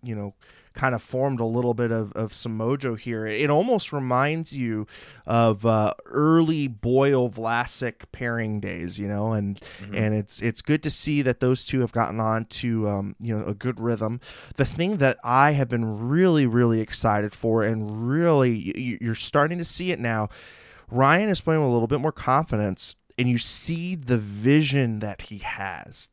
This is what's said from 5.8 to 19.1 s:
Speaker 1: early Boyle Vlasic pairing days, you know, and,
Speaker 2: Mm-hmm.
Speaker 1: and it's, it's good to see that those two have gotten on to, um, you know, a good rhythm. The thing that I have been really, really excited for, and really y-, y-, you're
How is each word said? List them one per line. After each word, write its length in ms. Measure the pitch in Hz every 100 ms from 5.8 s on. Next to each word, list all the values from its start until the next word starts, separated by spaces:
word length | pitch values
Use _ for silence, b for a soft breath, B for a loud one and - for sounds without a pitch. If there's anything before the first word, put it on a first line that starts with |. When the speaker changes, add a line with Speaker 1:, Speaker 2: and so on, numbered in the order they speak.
| 107 - -
Speaker 1:
early 600 | 135 151 160 160 160 139
Boyle 600 | 110 120 131 139 135 123
Vlasic 720 | 107 113 117 120 - 120 - -
pairing 480 | - 120 117 110 107
days, 380 | 98 87 87 98
you 80 | 101
know, 240 | 101 107
and, 280 | 110 101 98 B B
Speaker 2:
Mm-hmm. 120 | 101
Speaker 1:
and 200 | 101 110
it's, 260 | 107 98 -
it's 180 | 113 -
good 200 | - 151
to 80 | 151
see 300 | - - 147
that 180 | 127 120
those 240 | 127 131 -
two 140 | 131
have 120 | 120
gotten 280 | 117 113 107
on 260 | 110 110 113
to, 420 | - 123 113 107
um, 280 | 101 98 -
you 160 | 117 107
know, 80 |
a 100 | 101
good 260 | 104 123 117
rhythm. 400 | 117 110 110 120 B B B -
The 80 |
thing 320 | 131 - 180 208
that 200 | 135 -
I 280 | 120 127 143
have 160 | 143 127
been 400 | 120 113 104 117
really, 380 | 156 185 156 127
really 340 | 117 120 113
excited 520 | 110 - 113 104 104
for, 280 | - 117 113
and 460 | 107 110 104 107 117
really 420 | 147 170 147 127
y-, 200 | 113 92 -
y-, 220 | 123 110
you're 140 | 117